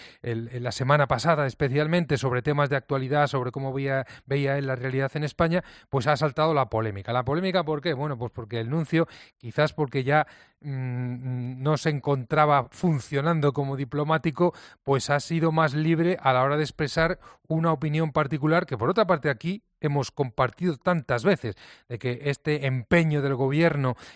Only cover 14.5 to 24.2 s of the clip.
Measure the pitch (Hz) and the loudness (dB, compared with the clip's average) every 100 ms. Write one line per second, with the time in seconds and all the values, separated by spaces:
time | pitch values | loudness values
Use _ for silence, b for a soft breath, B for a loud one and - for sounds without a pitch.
14.5 | B B B - 135 - 143 - 165 160 | B B B 0 0 2 -2 0 0 2
15.5 | 160 160 143 156 160 170 185 135 127 135 | 2 2 2 2 2 2 2 2 4 2
16.5 | 147 151 - 147 - 165 180 B B - | 0 -2 -4 -4 0 0 -2 B B -4
17.5 | 160 165 156 151 151 160 156 143 151 151 | 0 0 0 0 0 0 0 0 0 2
18.5 | 165 180 117 120 196 190 165 151 131 165 | 2 0 -2 0 2 2 2 0 -2 -4
19.5 | 196 _ _ 156 143 131 - 135 - 127 | -8 _ _ -2 0 -2 -2 -4 0 -2
20.5 | - 180 143 - 170 123 120 151 190 113 | 0 -2 0 0 0 0 0 2 2 -2
21.5 | 98 B B B 117 127 120 147 139 - | -8 B B B -6 -4 -4 -4 -4 -2
22.5 | 151 135 127 113 170 160 147 139 127 135 | -2 -2 -2 2 4 4 2 0 0 0
23.5 | 143 170 147 131 123 B B | 4 2 2 -2 -2 B B